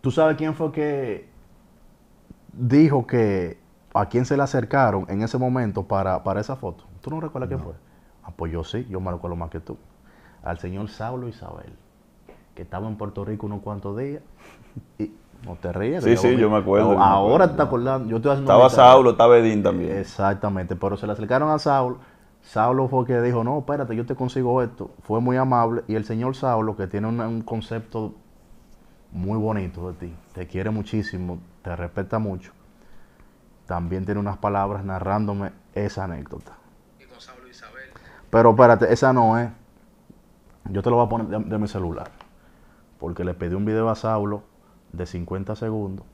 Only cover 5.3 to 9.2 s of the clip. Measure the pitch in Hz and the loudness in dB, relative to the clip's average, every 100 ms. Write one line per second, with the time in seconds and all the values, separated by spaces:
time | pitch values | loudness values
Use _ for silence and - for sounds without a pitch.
5.3 | 131 127 127 113 98 92 98 95 92 - | -4 -2 -2 -4 -6 -4 -2 -2 -2 -4
6.3 | 98 110 135 92 85 - - - 156 160 | -6 -6 -10 -10 -14 -20 -16 -12 -10 -10
7.3 | 135 127 - 82 - _ _ _ _ - | -10 -8 -8 -10 -16 _ _ _ _ -20
8.3 | 87 82 82 80 110 127 92 92 87 | -10 -8 -6 -8 -10 -8 -8 -8 -8